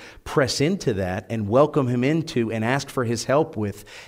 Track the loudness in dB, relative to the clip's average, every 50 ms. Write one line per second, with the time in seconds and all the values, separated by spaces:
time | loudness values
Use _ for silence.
0 | -16 -20 -20 -18 -8 -2 0 2 2 2 2 0 2 2 0 0 0 -2 0 0
1 | 0 -2 -2 -4 -6 -4 -4 -4 0 2 4 4 4 4 4 0 0 2 0 2
2 | 2 2 2 0 0 -2 0 0 0 0 0 -2 0 0 0 0 -2 -4 -2 -2
3 | 0 0 -2 -2 0 2 2 2 2 0 -2 -4 -4 -4 -4 -8 -14 -18 -20 -20
4 | -16